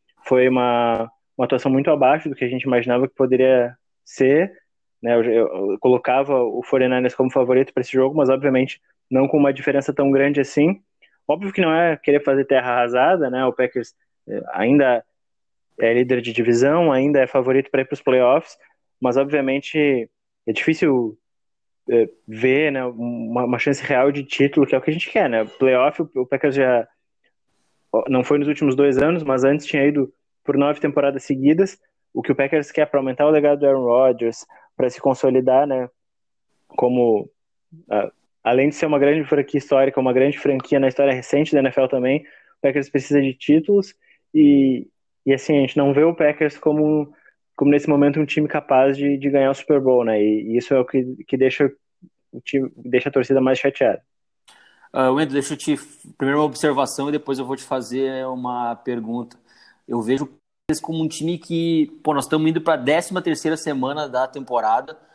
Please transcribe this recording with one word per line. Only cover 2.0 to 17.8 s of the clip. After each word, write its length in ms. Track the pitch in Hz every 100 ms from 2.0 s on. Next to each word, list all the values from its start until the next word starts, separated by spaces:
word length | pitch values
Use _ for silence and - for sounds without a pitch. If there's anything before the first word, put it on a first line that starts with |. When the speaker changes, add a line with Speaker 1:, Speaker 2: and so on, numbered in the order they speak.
| 131 156 160
Speaker 1:
do 60 | 135
que 100 | 123
a 20 |
gente 160 | 127
imaginava 440 | 135 123 117 123 131
que 60 |
poderia 640 | - 131 127 131 127 120 120 _ _
ser, 500 | _ - 131 147 190 - _ _ _ _
né? 100 | 117
Eu, 100 | 117 117
eu, 460 | 113 107 92 98
eu 80 | 101
colocava 600 | 127 123 - 131 139 135
o 220 | 120 113
forty-niners 500 | - 131 127 127 123
como 160 | - 131
favorito 440 | 139 123 127 135
pra 80 | -
esse 100 | 123
jogo, 240 | 131 135 151
mas 140 | 135
obviamente 520 | 135 143 131 131 - _ _ _
não 160 | 131 139
com 100 | 151
uma 160 | 139
diferença 400 | 135 - 139 135
tão 160 | 139 139
grande 300 | 135 139 143
assim. 420 | 131 - 156 196 _ _ _ _ -
Óbvio 240 | 160 196
que 100 | 196
não 120 | 170
é 240 | 160 170 151
querer 260 | - 143
fazer 220 | 143 135 135
terra 260 | 135 123
arrasada, 580 | 123 120 127 147 185 135
né? 160 | 127 131
O 80 |
Packers, 400 | 123 127 127 120 _ _ _ -
é, 140 | 104 -
ainda 500 | 87 110 143 131 120 - _ _ _ _ _ _ -
é 160 | 113
líder 280 | 120 123 127
de 100 | 117
divisão, 580 | 113 117 120 135 165 165
ainda 300 | 131 143 143
é 80 | 127
favorito 420 | 135 127 131 135
pra 120 | 135